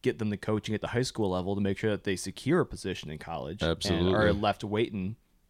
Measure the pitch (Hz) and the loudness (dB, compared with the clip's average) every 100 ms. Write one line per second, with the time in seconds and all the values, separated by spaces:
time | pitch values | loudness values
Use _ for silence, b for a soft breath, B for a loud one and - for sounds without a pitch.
0 | 127 - 107 101 - 107 - 107 110 120 | -2 0 -2 -2 0 -2 0 -4 -2 -2
1 | 131 - 101 90 90 101 98 98 110 101 | -2 0 0 0 0 0 0 2 0 0
2 | - 92 - - 127 175 131 - 98 87 | -2 -2 -4 -6 0 2 2 -4 -6 -6
3 | 78 76 - 82 67 95 82 82 98 85 | -8 -10 -8 -8 -6 -2 0 0 2 4
4 | 90 98 107 101 104 98 107 104 117 101 | 4 6 4 4 2 0 -2 0 0 0
5 | 92 113 _ _ | -4 -6 _ _